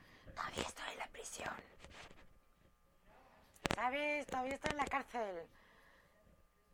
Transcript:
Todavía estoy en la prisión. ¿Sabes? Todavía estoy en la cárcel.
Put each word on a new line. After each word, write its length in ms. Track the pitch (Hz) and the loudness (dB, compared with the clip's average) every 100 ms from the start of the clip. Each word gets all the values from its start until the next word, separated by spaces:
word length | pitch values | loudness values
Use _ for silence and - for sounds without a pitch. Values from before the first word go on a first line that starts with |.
| - - - | -20 -20 -12
Todavía 300 | - - - | -6 -2 0
estoy 280 | - - - | -2 -4 -6
en 60 | - | -6
la 80 | - | -8
prisión. 480 | - - - - - - - - - - - - - - - - - - - - - - - - - - - | -8 -10 -6 -6 -6 -10 -16 -16 -14 -14 -16 -18 -20 -20 -20 -20 -20 -20 -20 -20 -20 -20 -20 -20 0 2 4
¿Sabes? 500 | 247 285 294 294 262 | 4 4 4 4 2
Todavía 280 | 262 262 269 | 0 0 2
estoy 160 | - | 2
en 60 | - | 4
la 100 | - | 4
cárcel. 600 | 277 - 247 208 170 160 - - - - - - - - - - _ _ | 4 2 0 0 -2 -8 -14 -20 -20 -20 -20 -20 -20 -20 -20 -20 _ _